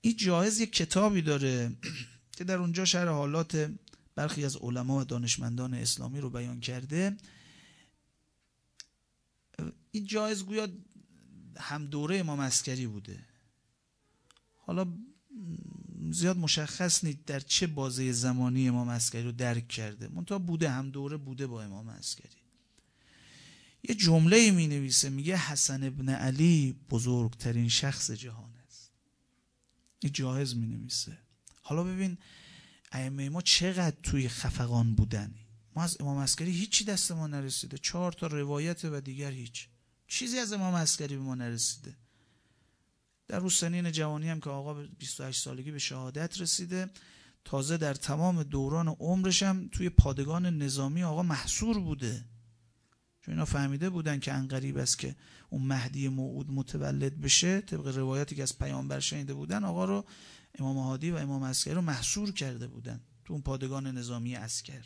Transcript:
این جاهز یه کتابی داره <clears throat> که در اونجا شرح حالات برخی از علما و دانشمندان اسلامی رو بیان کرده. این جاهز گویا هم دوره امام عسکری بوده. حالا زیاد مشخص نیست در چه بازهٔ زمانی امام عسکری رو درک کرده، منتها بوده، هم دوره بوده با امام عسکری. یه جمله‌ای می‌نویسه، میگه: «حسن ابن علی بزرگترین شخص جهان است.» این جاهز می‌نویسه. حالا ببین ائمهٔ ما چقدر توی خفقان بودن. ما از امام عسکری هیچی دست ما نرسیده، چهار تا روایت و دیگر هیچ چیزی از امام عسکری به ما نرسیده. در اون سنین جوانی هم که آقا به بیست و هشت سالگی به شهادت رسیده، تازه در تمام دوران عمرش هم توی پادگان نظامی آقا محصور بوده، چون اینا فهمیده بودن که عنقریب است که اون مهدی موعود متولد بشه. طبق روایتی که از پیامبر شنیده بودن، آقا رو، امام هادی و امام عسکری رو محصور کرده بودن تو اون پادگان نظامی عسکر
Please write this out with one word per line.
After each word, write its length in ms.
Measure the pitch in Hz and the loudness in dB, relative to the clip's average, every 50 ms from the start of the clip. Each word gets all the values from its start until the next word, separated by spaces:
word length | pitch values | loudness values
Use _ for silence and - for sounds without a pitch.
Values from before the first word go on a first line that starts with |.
این 140 | - 226 226 | 4 2 2
جاهز 420 | 220 214 185 175 170 185 214 214 214 | 4 4 4 6 6 4 4 4 2
یه 60 | 226 | 0
کتابی 560 | 220 - - 170 - - 185 208 214 202 185 | 2 2 0 0 4 4 6 6 6 6 4
داره 540 | 160 156 147 143 139 131 127 123 120 120 - - - - - | 4 4 2 4 4 2 2 2 2 0 -2 -4 -8 -10 -8
<clears throat> 400 | 120 123 - - - _ _ - | -8 -10 -12 -16 -20 _ _ -10
که 60 | - 175 | -8 -2
در 140 | 180 190 | -2 0
اونجا 280 | 180 180 170 170 180 190 | 2 2 2 2 2 2
شرح 240 | 180 - 175 175 170 | 4 4 4 2 2
حالات 640 | 156 147 143 143 147 165 165 160 - 156 151 151 156 - _ - - _ _ _ _ | 2 2 2 2 2 0 0 2 2 0 0 0 -2 -10 _ -20 -20 _ _ _ _
برخی 300 | - 147 151 151 147 143 | -4 -2 -2 0 0 -2
از 100 | 139 139 | -2 -2
علما 420 | - - 120 123 123 123 127 135 | -4 -4 -4 -2 -2 0 2 2
و 60 | 139 131 | 2 2
دانشمندان 720 | 131 127 120 120 117 - - 123 120 117 123 127 127 127 | 0 -2 -2 0 0 0 0 0 -4 -2 -2 -2 -4 -4
اسلامی 460 | 120 117 117 - - 127 123 131 143 | -2 -2 -2 -2 -2 -4 -6 -6 -6
رو 100 | 139 127 | -6 -6
بیان 300 | 127 120 120 123 123 120 | -6 -6 -6 -6 -8 -8
کرده. 580 | 117 - 123 127 127 135 151 170 185 202 202 208 - - - - - - - - - - - _ _ _ _ _ _ _ _ _ _ _ _ _ _ _ _ _ _ _ _ _ - _ _ _ _ _ _ _ _ _ _ _ _ _ - - 156 160 - - _ _ | -6 -6 -6 -8 -6 -4 -2 0 0 0 -2 -4 -10 -20 -20 -20 -20 -20 -20 -20 -20 -20 -20 _ _ _ _ _ _ _ _ _ _ _ _ _ _ _ _ _ _ _ _ _ -20 _ _ _ _ _ _ _ _ _ _ _ _ _ -10 -8 -8 -8 -10 -14 _ _
این 140 | - 214 202 | -8 -6 -6
جاهز 380 | 196 208 214 214 214 220 202 190 | -2 -2 -2 0 0 -2 -2 -4
گویا 240 | 185 208 214 214 208 175 - - _ _ - - _ 170 - - 62 69 - - - - | -4 -2 -2 -2 -4 -8 -12 -18 _ _ -20 -20 _ -20 -20 -20 -20 -20 -20 -20 -18 -16
هم 280 | - - - 147 151 151 | -12 -8 -8 -6 -6 -6
دوره 340 | 143 147 143 147 151 185 196 | -4 -4 -2 -2 0 0 0
امام 220 | 175 156 147 143 | 0 0 0 0
عسکری 460 | 139 131 123 - - - 127 127 127 | 0 2 0 0 0 0 -4 -2 -4
بوده. 380 | 117 104 101 101 107 98 - - _ _ _ _ _ _ _ _ _ _ _ _ _ _ _ _ _ _ _ _ _ - _ _ _ _ _ _ | -4 -6 -8 -10 -12 -14 -16 -16 _ _ _ _ _ _ _ _ _ _ _ _ _ _ _ _ _ _ _ _ _ -20 _ _ _ _ _ _
حالا 220 | - 160 180 190 180 170 180 226 269 294 _ _ _ 285 226 196 170 165 - - - - - - - - - 156 80 | -4 -2 0 0 -2 -4 -8 -12 -16 -20 _ _ _ -14 -12 -10 -8 -8 -10 -10 -12 -14 -14 -16 -14 -10 -6 -4 -2
زیاد 260 | 160 165 170 180 185 | 0 2 4 4 4
مشخص 680 | 180 165 147 - 165 151 147 - - 180 175 - - - | 2 2 2 2 0 0 -4 -4 -2 2 2 2 2 2
نیست 220 | 156 143 147 - | 0 -2 -4 -6
در 140 | - 143 139 | -6 -6 -6
چه 280 | 135 - - - 185 | -2 0 2 2 2
بازهٔ 440 | 170 156 143 135 131 123 127 131 127 | 2 0 -2 -2 -2 0 0 0 0
زمانی 560 | 123 117 123 127 123 127 127 123 123 131 131 127 | 2 2 2 2 2 4 2 2 4 4 4 4
امام 200 | 123 123 123 120 | 4 2 0 0
عسکری 340 | 120 117 117 - - 117 117 | 0 0 0 0 -2 -2 -4
رو 80 | 123 | -4
درک 360 | 120 120 127 120 117 117 117 | -4 -2 0 0 0 -2 -2
کرده، 400 | 120 - 113 110 104 104 110 110 | -4 -6 -6 -6 -6 -8 -10 -12
منتها 320 | 107 147 170 175 - 202 202 | -10 -8 -8 -4 -4 -4 -2
بوده، 300 | 180 170 170 160 165 147 | 0 0 0 2 2 0
هم 200 | 127 127 135 135 | 0 -2 -4 -4
دوره 280 | 135 143 139 143 151 | -6 -6 -6 -6 -6
بوده 300 | 151 139 135 131 127 139 | -8 -8 -10 -8 -6 -6
با 160 | 131 120 113 107 | -6 -6 -8 -10
امام 260 | 104 95 101 110 113 | -10 -12 -12 -12 -12
عسکری. 520 | 110 95 - - - - - - - _ _ _ _ _ _ _ _ _ _ _ _ _ _ _ - - - - - - - - - - - - _ _ - - | -14 -10 -8 -8 -8 -8 -12 -20 -20 _ _ _ _ _ _ _ _ _ _ _ _ _ _ _ -20 -20 -20 -20 -20 -20 -20 -20 -20 -20 -20 -20 _ _ -4 -4
یه 60 | 240 | 0
جمله‌ای 560 | 202 196 165 160 165 160 165 202 226 233 214 | 4 6 8 8 8 10 10 10 10 10 10
می‌نویسه، 580 | 196 175 165 151 143 143 139 131 123 - - 139 | 8 6 4 4 2 0 0 2 4 4 4 2
میگه: 280 | 135 139 143 165 190 | 0 -2 0 0 0
«حسن 460 | 180 143 139 151 135 - - 135 135 135 | 0 0 0 0 0 0 2 0 -2 -2
ابن 260 | 135 131 143 131 131 | -4 -4 -2 0 0
علی 680 | 135 - - 131 131 139 160 170 170 156 143 131 127 - - - | 0 2 0 0 4 6 8 8 8 8 6 4 0 -4 -4 0
بزرگترین 800 | - 113 117 123 123 120 117 113 117 - - 120 117 120 120 117 | 0 2 2 4 4 4 2 2 0 -2 -2 0 2 2 4 4
شخص 420 | 117 - - 139 135 - - - | 4 2 2 0 -2 -2 -2 -4
جهان 420 | 117 107 117 123 113 113 - 117 117 123 - | -4 -6 -10 -12 -14 -14 -16 -18 -20 -20 -20
است.» 240 | _ - - - - _ _ _ _ _ _ _ _ _ _ _ _ _ _ _ _ _ _ _ _ _ _ | _ -20 -20 -20 -20 _ _ _ _ _ _ _ _ _ _ _ _ _ _ _ _ _ _ _ _ _ _
این 120 | - 143 | -4 -2
جاهز 440 | 143 - 135 131 127 135 143 127 120 | -2 0 -2 0 0 0 -2 -2 -2
می‌نویسه. 640 | 117 113 113 117 110 113 123 - - - - - - _ _ _ _ _ - - _ | -2 -2 -2 -4 -6 -6 -4 -4 -4 -4 -6 -10 -18 _ _ _ _ _ -20 -20 _
حالا 220 | _ - 143 160 175 | _ -2 -2 0 0
ببین 340 | 185 185 185 190 190 175 - - - - - - - - - - - - - _ - | 0 -2 0 -2 -2 -2 -4 -12 -20 -20 -20 -20 -20 -20 -20 -20 -20 -20 -20 _ -10
ائمهٔ 380 | - 131 131 131 135 139 139 139 | -6 -6 -4 -4 -4 -4 -4 -2
ما 120 | 151 175 | -4 0
چقدر 560 | 180 - - - 170 185 185 180 180 160 147 - - | 4 4 4 6 4 2 2 2 2 2 0 0 -2
توی 260 | - - 139 131 120 | 0 2 2 2 0
خفقان 680 | 120 - - 127 - - 123 117 120 120 117 117 110 | -2 -2 -4 -4 -2 -2 0 2 4 4 6 8 8
بودن. 400 | 104 107 110 113 104 104 104 - - - - - - _ _ - | 8 6 6 2 -4 -4 -6 -10 -14 -20 -20 -20 -20 _ _ -4
ما 80 | 160 170 | -2 0
از 140 | 170 170 - | 0 0 -2
امام 180 | 151 143 139 | -2 -2 0
عسکری 340 | 139 139 131 - - 160 180 | 0 2 2 0 0 0 -2
هیچی 340 | 180 170 202 - - - 208 | 0 0 0 2 2 2 2
دست 260 | 208 202 180 - - | 2 0 0 0 0
ما 160 | 175 160 156 | -2 -2 -4
نرسیده، 500 | 151 147 143 135 131 131 - - - 139 | -4 -4 -4 -4 -4 -4 -6 -6 -8 -10
چهار 340 | 135 - - - 175 180 175 | -6 -6 -4 -2 -2 -2 -2
تا 160 | 170 - 165 | -2 -4 -6
روایت 580 | 165 151 147 143 143 147 143 151 170 170 160 - | -4 -2 -2 -2 -2 -2 -2 -2 -2 -4 -4 -4
و 160 | 160 151 143 | -6 -6 -6
دیگر 300 | 135 135 131 135 143 139 | -6 -8 -8 -8 -8 -8
هیچ 360 | 135 131 120 117 120 - - - _ _ _ _ _ _ _ | -8 -8 -10 -10 -10 -12 -14 -14 _ _ _ _ _ _ _
چیزی 320 | - - - 262 240 240 254 | -6 -4 -4 -2 -2 -2 -2
از 140 | 240 202 214 | -2 -2 0
امام 220 | 202 190 185 180 | 0 2 2 2
عسکری 400 | 170 160 151 - - 151 143 143 | 4 4 4 2 2 -2 -4 -4
به 60 | 135 | -4
ما 140 | 135 131 127 | -4 -4 -4
نرسیده. 600 | 127 123 120 117 113 113 - - - - 135 - _ - _ _ _ _ _ _ _ _ _ _ _ _ _ _ _ _ _ _ _ _ _ _ _ _ | -4 -4 -4 -2 0 0 -2 -2 -4 -12 -18 -18 _ -20 _ _ _ _ _ _ _ _ _ _ _ _ _ _ _ _ _ _ _ _ _ _ _ _
در 120 | - 214 185 | -6 -4 -2
اون 100 | 185 185 | 0 2
سنین 420 | 170 - - 170 175 175 175 170 | 2 2 2 0 -2 0 -2 -2
جوانی 380 | 160 156 156 151 151 151 156 165 | 0 0 -2 0 -2 -2 -2 -4
هم 100 | 165 160 | -4 -4
که 100 | 151 151 | -6 -8
آقا 240 | 139 139 139 147 151 | -8 -6 -8 -8 -8
به 140 | 147 147 | -10 -12
بیست 320 | 147 - - 135 131 - - | -14 -14 -14 -10 -10 -8 -8
و 40 | 135 | -8
هشت 200 | 131 127 - - | -4 -4 -4 -4
سالگی 280 | 139 127 127 131 151 | -4 -8 -8 -8 -8
به 80 | 151 143 | -6 -4
شهادت 640 | 135 - 135 131 131 127 131 147 165 170 - 190 | -4 -4 -4 -6 -8 -8 -6 -6 -6 -6 -6 -4
رسیده، 480 | 175 165 - - 185 175 180 185 185 190 - - - - - - - - _ _ _ | -2 0 0 0 -2 -4 -4 -4 -4 -6 -10 -18 -20 -20 -20 -20 -20 -20 _ _ _
تازه 320 | - - 139 135 143 165 | -4 -4 -2 0 0 0
در 160 | 170 156 147 139 | 0 0 -2 -2
تمام 500 | 143 - - 139 151 170 185 180 170 151 | -4 -2 -2 0 2 2 2 2 2 0
دوران 440 | 139 143 139 135 135 151 165 170 | 0 0 0 0 0 2 2 2
عمرش 560 | 160 156 - - 160 180 190 185 190 180 - 196 | 0 0 -2 0 2 2 4 4 4 4 4 4
هم 260 | 196 190 185 180 - | 4 2 2 -2 -4
توی 180 | - - 175 175 | -4 -2 -2 8
پادگان 560 | 170 - - 143 135 139 139 143 160 175 180 | 8 8 8 8 2 0 -2 -2 0 0 0
نظامی 580 | 180 170 151 143 135 131 139 135 135 147 170 180 | 2 0 0 0 0 0 0 -2 0 0 0 0
آقا 200 | 165 151 165 180 | 0 0 0 2
محصور 560 | 175 156 131 - - - - 220 226 226 208 | 2 0 0 -2 -2 -2 0 0 0 0 0
بوده، 460 | 185 160 151 139 127 113 120 117 - - - - - - _ _ _ _ _ _ _ _ _ _ _ _ _ _ | 0 -2 -2 -2 -2 -4 -4 -4 -8 -14 -20 -20 -20 -20 _ _ _ _ _ _ _ _ _ _ _ _ _ _
چون 120 | _ - 160 | _ -6 -2
اینا 120 | 160 156 | -2 0
فهمیده 440 | 147 - 143 139 139 139 143 165 190 | 0 2 0 2 0 0 0 -2 -2
بودن 300 | 185 170 156 156 147 139 | -2 -2 -2 -2 -2 -2
که 140 | 131 139 139 | -2 -2 -2
عنقریب 440 | 135 135 131 135 131 135 139 135 | -2 -2 -2 -4 -4 -2 -2 -2
است 220 | 139 131 127 - - | 0 2 0 0 0
که 160 | - 131 135 - - - - - - _ | -2 -6 -8 -10 -16 -20 -20 -20 -14 _
اون 120 | - 135 | -4 -2
مهدی 460 | 131 135 139 131 123 131 143 139 139 | 0 0 0 0 0 -2 -4 -2 -2
موعود 440 | 135 135 131 131 135 127 139 143 147 | -2 0 -2 -4 -4 -6 -8 -6 -4
متولد 680 | 135 135 135 - - 151 143 139 135 139 139 135 143 156 | -2 -4 -4 -2 -4 -4 -2 -2 0 0 -2 -2 -2 -2
بشه. 400 | 143 139 - - 170 175 190 196 | 2 4 4 6 6 4 2 2
طبق 260 | - - - 156 143 | 0 -4 -6 -6 -4
روایتی 480 | 139 131 135 131 131 131 139 147 139 147 | -4 -2 -2 -2 0 0 -2 -2 -4 -4
که 80 | 143 135 | -4 -4
از 140 | 127 - | -4 -4
پیامبر 420 | - 143 139 135 135 131 139 139 135 | -4 -4 -4 -4 -4 -4 -4 -4 -2
شنیده 340 | 139 - 151 147 139 139 - | -2 -2 -4 -4 -6 -6 -6
بودن، 300 | 69 143 156 185 208 202 | -8 -6 -4 -2 -2 -2
آقا 220 | 190 170 175 185 | -2 0 0 0
رو، 200 | 185 196 202 202 - - - - - - - - _ _ - | 0 0 -2 -4 -8 -16 -20 -20 -20 -20 -20 -20 _ _ -4
امام 180 | 135 135 135 | -2 -2 0
هادی 340 | 135 131 131 131 135 151 170 | 0 -2 -2 -2 -2 -2 -4
و 40 | 170 | -2
امام 280 | 160 143 139 139 135 135 | -2 -2 -2 -2 -2 -2
عسکری 300 | 131 127 - - 143 151 | -2 0 -2 0 0 0
رو 80 | 180 | 0
محصور 500 | 180 160 143 120 117 - - 202 208 202 | 0 0 -2 -2 -2 -2 -2 -2 -2 -4
کرده 360 | 190 - 143 135 123 113 123 | -4 -4 -4 -4 -6 -6 -10
بودن 340 | 120 123 117 113 127 117 117 117 _ _ - _ | -10 -12 -12 -10 -10 -10 -10 -12 _ _ -20 _
تو 80 | - 170 | -8 -8
اون 80 | 147 | -6
پادگان 460 | 139 143 135 131 131 131 135 139 135 | -4 -4 -4 -4 -4 -4 -4 -4 -4
نظامی 460 | 135 131 127 120 120 123 120 117 120 123 | -4 -6 -6 -6 -6 -6 -4 -4 -6 -6
عسکر 500 | 117 107 110 - - - - 135 127 113 | -6 -8 -6 -6 -6 -8 -10 -14 -16 -16